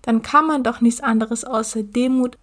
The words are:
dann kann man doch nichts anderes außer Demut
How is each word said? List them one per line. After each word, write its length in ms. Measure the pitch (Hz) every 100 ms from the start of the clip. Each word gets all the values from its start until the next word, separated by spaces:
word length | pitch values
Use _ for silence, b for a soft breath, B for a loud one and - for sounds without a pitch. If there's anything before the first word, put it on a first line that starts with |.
dann 180 | - 226
kann 240 | - 285 320
man 180 | 294
doch 180 | 226 233
nichts 200 | 233 233
anderes 420 | 262 220 220 226
außer 380 | - 226 220 220
Demut 560 | 208 240 254 262 247 -